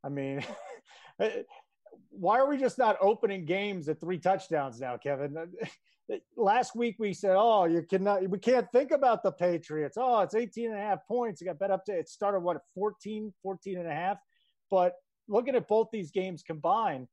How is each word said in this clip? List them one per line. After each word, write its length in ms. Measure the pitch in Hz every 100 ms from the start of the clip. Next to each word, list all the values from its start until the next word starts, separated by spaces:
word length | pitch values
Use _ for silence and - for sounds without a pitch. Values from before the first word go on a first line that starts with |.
I 40 | 143
mean, 360 | 143 135 139 - - - - _ - - _
<laughs> 40 | 214 233 - - _ _ - - _
why 280 | 196 180 233
are 100 | 269
we 100 | 285
just 200 | 262 -
not 180 | 233 190
opening 440 | 196 220 214 196
games 440 | 156 190 202 190 147
at 120 | 151
three 180 | 165 185
touchdowns 640 | 180 190 - 160 135 117
now, 160 | 131 120
Kevin? 400 | 139 135 143 151 170 190
<laughs> 760 | 214 - _ _ - 214 _ -
Last 380 | 202 233 -
week 220 | 220 240 202
we 160 | 214
said, 220 | 175 202 190
"Oh, 280 | 226 214
you 180 | 170 165
cannot, 460 | 151 190 202 202 185
we 100 | 190
can't 320 | 226 247 -
think 180 | 240 277
about 320 | 294 269 220
the 80 | 202
Patriots. 640 | - 180 170 - 156 143 220
Oh, 220 | 254 233
it's 140 | 185
eighteen 360 | 214 240 226 233
and 60 | 214
a 40 |
half 240 | 208 190 _
points." 340 | 240 233 175
It 60 | 175
got 140 | 151
bet 100 | 196
up 140 | 190 190
to, 60 |
it 160 | 185 156
started, 320 | - 202 202
what, 160 | 175 175
at 60 | _
fourteen, 580 | - 208 202 202 214 214 -
fourteen 360 | 190 190 - 180
and 80 | 170
a 80 |
half? 240 | 151 185 202 _ _ _ _ _
But 240 | 190 180 180 _ _ -
looking 260 | 208 254
at 140 | 254 -
both 200 | 214 220
these 180 | 220 160
games 320 | 196 190 170
combined 640 | - 160 170 214 214 139 127